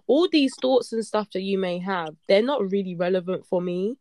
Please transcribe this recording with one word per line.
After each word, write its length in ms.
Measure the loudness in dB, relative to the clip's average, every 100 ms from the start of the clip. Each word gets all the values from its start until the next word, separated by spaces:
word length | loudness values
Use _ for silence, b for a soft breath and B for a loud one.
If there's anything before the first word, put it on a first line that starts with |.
| 2
all 200 | 4 4
these 260 | 4 2 0
thoughts 320 | 2 2 0
and 140 | -6 -2
stuff 240 | -4 -2
that 100 | -6
you 140 | -2 -2
may 220 | -2 -4
have, 380 | -4 -4 -6 -12 2
they're 160 | 4
not 260 | 4 0 0
really 260 | -2 -4 -4
relevant 500 | -2 -2 -2 -8 -4
for 160 | -4
me. 340 | -2 -4 -4 -6